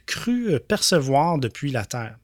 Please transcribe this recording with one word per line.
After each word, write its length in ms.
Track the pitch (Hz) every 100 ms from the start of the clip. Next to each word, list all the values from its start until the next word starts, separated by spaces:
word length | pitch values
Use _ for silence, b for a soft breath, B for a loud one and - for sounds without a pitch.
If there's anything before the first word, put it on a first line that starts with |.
| -
cru 560 | - - 247 233 143
percevoir 760 | - 208 - 175 135 135 165 165
depuis 320 | 123 - 143
la 120 | 127
Terre. 320 | 101 123 113 107